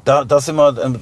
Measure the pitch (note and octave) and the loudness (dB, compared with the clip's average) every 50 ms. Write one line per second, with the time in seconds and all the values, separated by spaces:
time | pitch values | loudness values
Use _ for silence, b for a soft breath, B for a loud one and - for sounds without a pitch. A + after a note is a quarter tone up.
0 | - C3 C3+ D3 C3+ A2+ D3 C#3+ C3+ E3 D#3 D#3 D3 D3 C3 A#2 A2 C3 B2+ A2 | -2 0 0 0 2 0 0 0 0 -2 0 2 2 2 2 -2 -4 -6 -6 -6